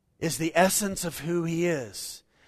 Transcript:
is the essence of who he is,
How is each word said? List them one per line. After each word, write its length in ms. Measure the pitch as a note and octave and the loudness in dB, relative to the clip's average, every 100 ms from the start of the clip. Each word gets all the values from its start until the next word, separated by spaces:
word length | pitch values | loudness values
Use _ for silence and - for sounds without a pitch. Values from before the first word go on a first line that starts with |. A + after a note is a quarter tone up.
| _ - | _ -6
is 200 | D#3+ - | -4 -2
the 140 | D#3+ | 2
essence 500 | D#3+ F#3+ - G3+ F#3+ | 4 4 4 0 -2
of 160 | F3 - | -6 -4
who 240 | D3+ F3 | -2 0
he 220 | E3 E3 F3 | 0 0 2
is, 560 | D3+ A2 - - - _ _ | 0 -4 -10 -12 -14 _ _